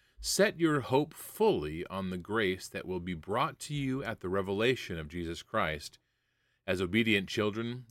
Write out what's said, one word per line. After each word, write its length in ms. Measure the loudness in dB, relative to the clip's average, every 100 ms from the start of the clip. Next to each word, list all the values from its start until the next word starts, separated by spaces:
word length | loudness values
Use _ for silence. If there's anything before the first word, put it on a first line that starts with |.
| _ -10
set 400 | -2 2 2 4
your 200 | 2 2
hope 320 | 4 2 2
fully 720 | -6 -8 2 4 4 0 -4 -6
on 180 | -4 -4
the 80 | -4
grace 500 | -2 0 2 0 -6
that 200 | -8 -6
will 120 | -4
be 120 | -4
brought 460 | -6 -2 0 -2 -4
to 160 | -8 -4
you 280 | -2 -2
at 180 | -4 -6
the 80 | -2
revelation 680 | 0 0 2 2 2 -2 -6
of 120 | -6
Jesus 340 | -6 -6 -6
Christ. 560 | -4 0 0 -2 -8 _ _ _ _ _ _ _ -2
As 160 | 0
obedient 480 | 2 4 6 4 2
children, 560 | 0 0 0 -4 -6 -12